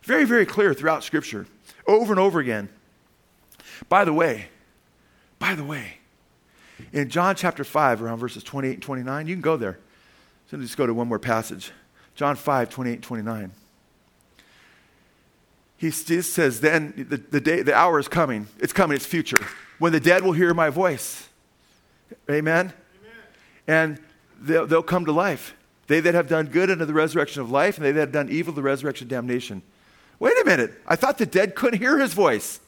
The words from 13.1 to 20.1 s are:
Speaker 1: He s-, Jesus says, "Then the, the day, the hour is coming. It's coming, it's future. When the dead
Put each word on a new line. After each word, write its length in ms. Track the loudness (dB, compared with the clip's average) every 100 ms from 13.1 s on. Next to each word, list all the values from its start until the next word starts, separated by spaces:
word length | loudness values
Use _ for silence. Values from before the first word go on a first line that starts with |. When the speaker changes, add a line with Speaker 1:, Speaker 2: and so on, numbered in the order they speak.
| -8 -6 -8 -10 -16 _ _ _ _ _ _ _ _ _ _ _ _ _ _ _ _ _ _ _ _ _ _
Speaker 1:
He 120 | -6
s-, 140 | -6
Jesus 280 | -2 -2 -2
says, 300 | 0 0 2
"Then 440 | 2 2 -2 -10 -8
the, 80 | -8
the 240 | -2 0
day, 200 | 2 0
the 140 | 4 6
hour 240 | 6 4
is 80 | 0
coming. 400 | 0 0 -2 -8 -6
It's 140 | -4
coming, 220 | 0 2 0
it's 100 | -2
future. 400 | -4 0 -2 -2 -14 -20 -2
When 120 | 0
the 80 | 4
dead 240 | 4